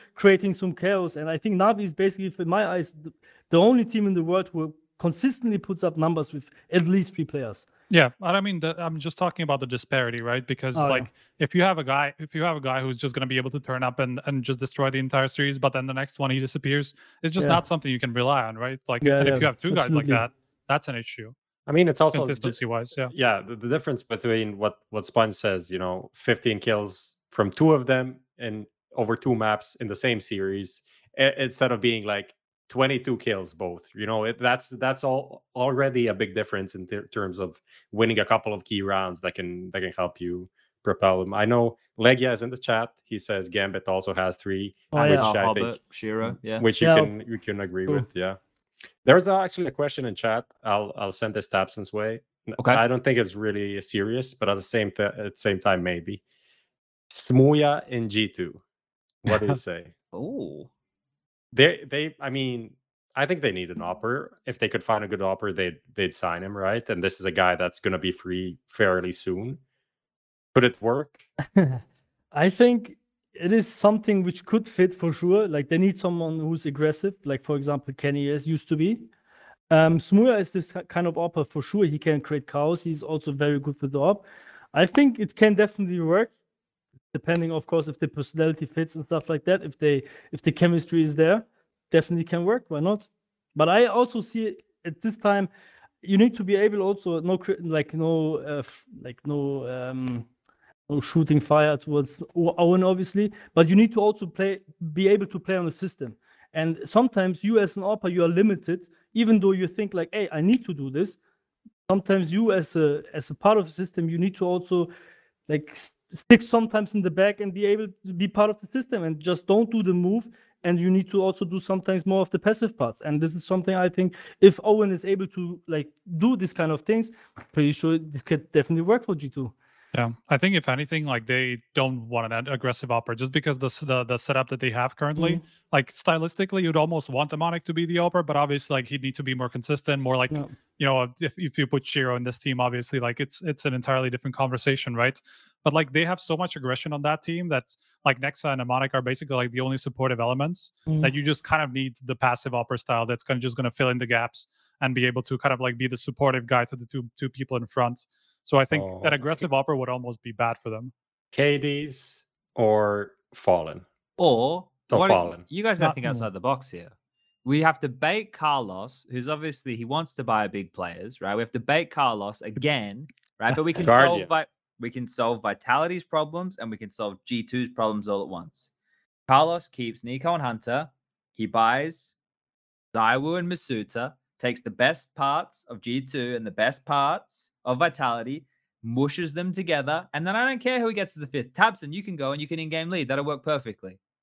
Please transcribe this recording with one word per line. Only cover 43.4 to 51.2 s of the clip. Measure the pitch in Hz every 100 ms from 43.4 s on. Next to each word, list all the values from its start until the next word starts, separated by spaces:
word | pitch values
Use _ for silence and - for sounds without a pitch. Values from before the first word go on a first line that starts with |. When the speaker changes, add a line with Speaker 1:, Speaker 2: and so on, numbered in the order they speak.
| 92
Speaker 3:
Gambit | 101 98 95 -
also | 95 95
has | 92 92 92
three, | 101 95 104 - _
Speaker 1:
Oh, | 147
Speaker 3:
which | 147
Speaker 1:
yeah. | 143 113 104
Speaker 3:
I |
Speaker 4:
Hobbit, | 98 104
Speaker 3:
think, | 117 113 _
Speaker 4:
Shiro, | - 110 110 113 123
yeah. | 110 110
Speaker 3:
which | - 104
you | 160
Speaker 1:
Yeah. | 160
Speaker 3:
can, | 151 104 120
you | 113
can | - 101
agree | 95 92 92
Speaker 1:
Cool. | 143
Speaker 3:
with, | 120 90
yeah. | 92 98 _ _ _ _ - _ -
There's | 170 180
actually | 190 185 - 170
a |
question | - 147 - 127
in | 95
chat. | 113 113 - _
I'll, | 113 104 104 -
I'll | 101
send | -